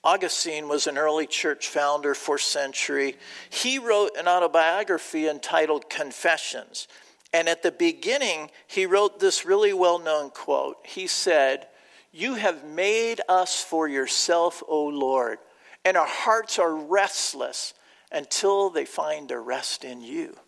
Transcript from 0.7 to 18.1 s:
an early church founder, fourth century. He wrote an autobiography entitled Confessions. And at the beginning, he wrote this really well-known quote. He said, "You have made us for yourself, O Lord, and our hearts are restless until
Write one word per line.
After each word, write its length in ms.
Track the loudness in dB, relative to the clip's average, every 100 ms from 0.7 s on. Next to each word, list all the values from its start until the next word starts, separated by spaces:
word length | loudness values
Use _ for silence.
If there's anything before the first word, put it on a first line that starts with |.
| -2 0
an 100 | 0
early 300 | 0 0 -2
church 400 | -2 -2 -2 -4
founder, 480 | 0 0 0 0 -2
fourth 260 | -2 -2
century. 760 | 0 -2 -4 -4 -2 -2 -2 -4 -18 -18 -10
He 280 | -4 -2 -2
wrote 380 | 2 2 2 0
an 100 | 2
autobiography 1000 | 4 4 4 4 2 0 -2 -2 -2 -2
entitled 640 | -4 0 2 2 0 -4
Confessions. 960 | -8 -8 -2 0 0 -2 -10 -12 -14 -14 -20 -20 _ _
And 160 | 0 2
at 120 | 2
the 120 | 0
beginning, 760 | 2 0 2 -2 0 0 -2 -8 -18 _
he 180 | -2 2
wrote 340 | 4 4 4
this 260 | 2 2 2
really 280 | 4 4
well-known 560 | 6 4 4 0 -2 -2
quote. 480 | -10 0 0 0 -8 -14
He 220 | -10 -4
said, 600 | -2 2 4 4 0 -8 _ _ -20 _
"You 240 | -8 -6 -2
have 280 | -2 -2
made 560 | -8 -2 0 0 0 -4 2
us 340 | 2 2 -4
for 260 | -2 -2 0
yourself, 760 | -2 -2 -2 2 2 2 -2 -2
O 180 | -2 0
Lord, 540 | -2 0 0 0 -6 -14 _ -20 -2
and 140 | 0 2
our 100 | 0
hearts 500 | 0 0 0 0 0
are 160 | 0
restless 1000 | 0 0 2 2 -2 -6 -4 -8 -6 -10 -14 _ _
until 600 | _